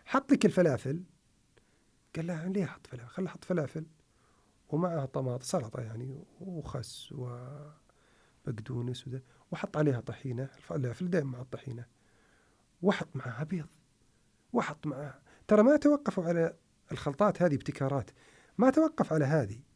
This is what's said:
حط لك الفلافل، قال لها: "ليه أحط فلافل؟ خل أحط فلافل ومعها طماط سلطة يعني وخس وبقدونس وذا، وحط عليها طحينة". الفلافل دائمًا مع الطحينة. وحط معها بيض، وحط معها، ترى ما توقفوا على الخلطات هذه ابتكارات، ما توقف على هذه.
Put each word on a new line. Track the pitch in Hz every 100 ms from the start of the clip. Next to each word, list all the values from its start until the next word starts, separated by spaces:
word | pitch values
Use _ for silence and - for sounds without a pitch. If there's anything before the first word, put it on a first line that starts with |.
| -
حط | 262 269
لك | - 208
الفلافل، | - 170 120 131 156 185 _ _ _ _ _ _ _ _ _ _ -
قال | 165
لها: | 165 175
"ليه | 190
أحط | 165 - -
فلافل؟ | 123 120
خل | - 185
أحط | -
فلافل | - 180 139 160 160 _ _ _ _ _ _ _ _
ومعها | 147 180 165 135
طماط | 143 131 123
سلطة | - 185 113 127
يعني | 113 113 127 135 - -
وخس | 190 175 - 135 - - - 143 123 120 127 143 147 151 _ _ _ _ _ _ -
وبقدونس | 110 110 123 120 123 -
وذا، | 127 - _ -
وحط | 170 196 151
عليها | 151 123
طحينة". | - 110 135 120 135 -
الفلافل | - 165 127 113 180
دائمًا | 180 139
مع | 123
الطحينة. | 127 113 - 117 120 _ _ _ _ _ _ _ _ _
وحط | 180 - - 131
معها | 123 117
بيض، | 156 185 147 _ _ _ _ _ _ _ _
وحط | 240 - 143 156
معها، | 135 147 - _ - -
ترى | 208
ما | 226 302
توقفوا | 294 294 294 -
على | 170 170 165 - _ _ -
الخلطات | 147 151 139 208 -
هذه | 175 135
ابتكارات، | - - 135 139 113 - - - _ -
ما | 254
توقف | 277 320 - -
على | 156 139
هذه. | 156 107 - -